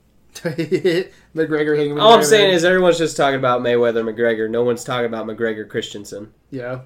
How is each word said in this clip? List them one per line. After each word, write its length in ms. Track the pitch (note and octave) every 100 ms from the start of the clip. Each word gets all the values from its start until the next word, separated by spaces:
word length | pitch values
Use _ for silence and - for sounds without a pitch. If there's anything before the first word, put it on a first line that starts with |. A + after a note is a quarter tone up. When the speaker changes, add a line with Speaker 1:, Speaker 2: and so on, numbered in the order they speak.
Speaker 1:
<laughs> 300 | _ _ _
McGregor 1400 | - E3+ D#3 D#3 E3 F3+ E3 F3+ - _ D#3+ D#3+ D3+ D3+ D3+
hitting 220 | D3 D3
Speaker 2:
All 140 | -
I'm 80 | D3
Speaker 1:
McGregor. 40 |
Speaker 2:
saying 300 | D3+ G#3+ G3
is 100 | F3
everyone's 340 | F3 F#3 F3+ E3
just 180 | D#3 -
talking 220 | C#3 C3+
about 220 | C3 B2
Mayweather 400 | B2 A#2+ A#2+ A2+
McGregor. 480 | A2+ G#2+ A#2 A2 A2
No 120 | A#2
one's 200 | B2 A#2
talking 220 | - B2 A#2
about 200 | A2+ A2
McGregor 420 | A2 A2+ G#2+ G2
Christensen. 640 | A#2 - G#2 G2+ G2+ G#2+ _ _
Speaker 1:
Yeah. 300 | C3 A#2+ C3